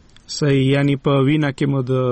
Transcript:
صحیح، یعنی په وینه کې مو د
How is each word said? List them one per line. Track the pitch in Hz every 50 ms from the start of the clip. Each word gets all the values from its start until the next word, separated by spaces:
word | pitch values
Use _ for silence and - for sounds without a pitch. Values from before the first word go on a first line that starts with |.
| - - - - - -
صحیح، | - - 156 143 139 135 131 135 139
یعنی | 139 143 143 143
په | 139 - 151
وینه | 139 139 135 135 151 156 151 139 135
کې | - 151 139
مو | 139 135 127
د | 123 131 131 127 123